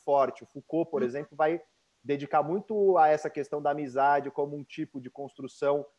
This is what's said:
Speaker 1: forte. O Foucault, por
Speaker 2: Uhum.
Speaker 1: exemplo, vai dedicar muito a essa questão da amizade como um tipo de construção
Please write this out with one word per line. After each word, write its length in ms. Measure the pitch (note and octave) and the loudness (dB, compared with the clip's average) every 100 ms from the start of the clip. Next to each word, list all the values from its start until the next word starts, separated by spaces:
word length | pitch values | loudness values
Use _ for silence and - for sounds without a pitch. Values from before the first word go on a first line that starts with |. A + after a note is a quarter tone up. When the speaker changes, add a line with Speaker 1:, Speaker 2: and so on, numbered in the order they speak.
Speaker 1:
forte. 380 | - C#3 B2+ - | 0 2 2 -2
O 40 | A#2 | -14
Foucault, 440 | C#3+ - D#3+ E3 | -18 -6 -4 -2
por 100 | C#3+ | -2
Speaker 2:
Uhum. 80 | B2 | -2
Speaker 1:
exemplo, 260 | C3 D3+ | -4 -8
vai 240 | C#3+ D#3 E3+ - _ _ _ | -2 0 0 -8 _ _ _
dedicar 380 | A#2+ C#3+ C#3+ D#3 | -4 -4 0 0
muito 560 | D3 F#3+ G3+ G#3+ G3 F3+ | 0 -2 -4 0 4 6
a 100 | D#3 | 6
essa 220 | D3+ D3+ | 4 0
questão 320 | D3+ C#3 D3 | -6 -6 -4
da 80 | D3 | -2
amizade 600 | D3 C#3+ B2 C#3 C#3+ C3+ | -2 -4 2 4 4 0
como 240 | C#3 C#3+ | -4 -4
um 80 | D3 | -6
tipo 380 | C3 - D3+ C3+ | -12 -10 -10 -10
de 80 | B2+ | -14
construção 760 | C#3 C#3 - C3+ - C#3+ C#3+ C#3+ | -14 -16 -12 -14 -4 0 0 -2